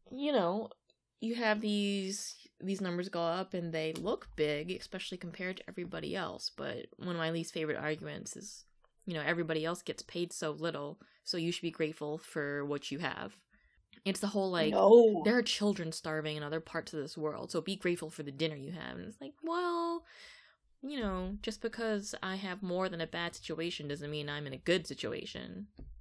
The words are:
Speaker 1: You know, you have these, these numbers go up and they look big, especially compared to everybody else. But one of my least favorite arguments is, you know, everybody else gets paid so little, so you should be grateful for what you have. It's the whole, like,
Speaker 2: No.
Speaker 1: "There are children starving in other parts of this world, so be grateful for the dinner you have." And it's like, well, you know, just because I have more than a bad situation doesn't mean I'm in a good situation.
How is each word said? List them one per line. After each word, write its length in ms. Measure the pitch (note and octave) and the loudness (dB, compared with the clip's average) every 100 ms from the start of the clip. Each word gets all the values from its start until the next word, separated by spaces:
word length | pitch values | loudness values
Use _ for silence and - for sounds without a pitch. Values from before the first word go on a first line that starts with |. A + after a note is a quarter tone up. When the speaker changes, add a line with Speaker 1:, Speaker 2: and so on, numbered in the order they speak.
| - | -14
Speaker 1:
You 200 | C4 C#4+ | -4 2
know, 360 | C4+ E3+ G3+ - - _ _ _ _ | 4 4 2 -2 -10 _ _ _ _
you 140 | A3 A#3 | -2 2
have 260 | A3+ G#3+ | 2 2
these, 720 | G#3+ G#3 G3+ G3+ F#3+ G3+ - - - - | 2 2 2 0 -2 -4 -8 -12 -18 -8
these 220 | F#3 G3 | -4 -2
numbers 260 | F#3 F3 F#3 | 0 0 -2
go 140 | F3 | 0
up 320 | E3+ F3 F#3 | 0 0 -2
and 180 | F#3 E3+ | -4 -2
they 220 | D#3+ D#3 | -2 -2
look 360 | D#3 F3 - - - | -2 -2 -2 -4 0
big, 360 | D3+ D3 E3+ | 2 2 -2
especially 460 | - - F#3 - F3+ | -6 -6 -8 -6 -8
compared 400 | F3 E3+ F3+ F#3 | -8 -6 -6 -6
to 60 | - | -8
everybody 460 | - F3 E3 D3+ F#3+ | -8 -6 -6 -4 -2
else. 360 | E3 - - - | -4 -4 -8 -6
But 320 | C#3+ - - - | -6 -6 -10 -8
one 180 | F3+ E3+ | -4 0
of 40 | |
my 120 | D#3+ | 0
least 220 | E3 E3 | 0 -2
favorite 240 | - D#3 - | -2 -2 0
arguments 580 | D3+ D#3 D3+ D3 - - | -2 -4 -6 -8 -10 -10
is, 300 | - - - _ _ _ - | -12 -16 -20 _ _ _ -6
you 80 | |
know, 80 | E3 | -2
everybody 420 | C#3+ E3+ D#3+ D#3+ | 0 0 0 0
else 200 | D#3+ F3 | 0 -2
gets 180 | - - | -6 -8
paid 320 | - F3 F3 | -6 -4 -4
so 180 | - D#3+ | -2 -4
little, 480 | D3+ E3 C#3+ C#3+ - - _ | -2 -2 -2 -6 -10 -18 _
so 140 | - F3+ | -4 0
you 140 | E3 | 0
should 100 | E3+ | 0
be 80 | E3+ | -2
grateful 480 | E3 D#3 D#3 D3+ D#3 | 0 -2 -2 -4 -4
for 480 | - D#3 C#3+ C#3+ C#3+ | -6 -4 -2 -2 -2
what 240 | C#3+ - | -2 -4
you 80 | C#3 | -4
have. 400 | D#3+ - - - _ _ _ _ _ - F#3+ | -4 -4 -8 -12 _ _ _ _ _ -6 -2
It's 140 | F#3+ | 0
the 80 | G3+ | 0
whole, 220 | G#3 F#3+ | 2 2
like, 240 | F3+ D#3 | 4 4
Speaker 2:
No. 480 | G3 G3 A#3 A3+ F#3 | 8 12 12 12 8
Speaker 1:
"There 140 | F3+ B3 | 6 4
are 60 | |
children 480 | - - G#3 F#3 D#3+ | 4 2 2 2 -2
starving 440 | - E3 D#3 D3+ D3+ | -4 -4 -2 -2 -4
in 60 | |
other 180 | D3 D#3+ | -2 -4
parts 340 | D#3+ E3 D#3 | -4 -6 -6
of 60 | D#3+ | -6
this 180 | C#3 - | -6 -4
world, 340 | D3+ - F#3 | -4 -4 -4
so 100 | F3 | -2
be 140 | D#3+ G3 | -2 0
grateful 340 | F3+ F3 D#3+ | 0 0 -4
for 140 | - | -8
the 80 | C#3+ | -8
dinner 240 | C#3 D#3+ D3 | -2 -2 -2
you 160 | C#3 | -8
have." 260 | F3 - - | -8 -8 -8
And 80 | F3+ | -10
it's 160 | G#3+ | -12
like, 140 | C#4 D4 | -14 -8
well, 600 | D#4+ E4+ F4 E4+ E4+ E4+ - - - - - _ _ _ | -2 0 2 2 0 -2 -6 -18 -20 -20 -20 _ _ _
you 180 | C4+ D4 | -8 -2
know, 380 | G#3 F#3 F#3 G#3 | -2 -2 -2 -4
just 180 | A3+ G#3+ | -6 -4
because 540 | A3+ A3+ A3+ G#3 G3+ - | -4 -2 0 0 -2 -6
I 140 | F#3+ F#3+ | -4 -4
have 260 | G3 F3+ | -4 -4
more 260 | F#3 F3 F#3 | -2 0 0
than 120 | E3+ | -2
a 60 | D#3+ | -4
bad 280 | E3+ E3+ - | -2 -4 -4
situation 540 | - D#3+ E3+ E3+ D3 | -6 -4 -4 -4 -4
doesn't 200 | C#3+ D3 | -4 -4
mean 200 | D3+ D3 | -4 -4
I'm 180 | D3 D3 | -4 -6
in 60 | |
a 40 | C3 | -2
good 300 | - F3+ E3 | 4 4 2
situation. 800 | C#3 - - - F#3+ - F#3+ G#3 - - - | -4 -4 -4 -6 -10 -10 -10 -12 -14 -16 -16